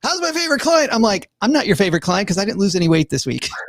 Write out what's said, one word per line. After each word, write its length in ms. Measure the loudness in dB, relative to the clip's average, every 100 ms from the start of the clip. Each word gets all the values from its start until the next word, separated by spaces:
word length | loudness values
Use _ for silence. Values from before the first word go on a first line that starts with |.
How's 180 | -2 -2
my 100 | -2
favorite 300 | -2 -2 0
client? 320 | 2 2 2
I'm 100 | 2
like, 260 | 2 0 -4 _
I'm 120 | 0
not 140 | 0 2
your 80 |
favorite 280 | 2 2 0
client 260 | 0 -2 0
cause 100 | -2
I 60 |
didn't 140 | -2 0
lose 180 | 0 2
any 120 | 2
weight 220 | 2 2
this 160 | -2 -4
week. 220 | -6 -8 -12